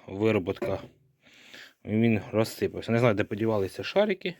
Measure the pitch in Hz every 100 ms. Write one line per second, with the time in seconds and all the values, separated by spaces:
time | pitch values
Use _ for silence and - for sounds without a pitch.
0 | - 98 110 104 90 95 95 95 - _
1 | _ _ _ - - - - _ - 107
2 | 117 107 - 107 113 - 98 92 - 117
3 | 123 101 92 101 110 107 95 - 98 196
4 | 208 190 185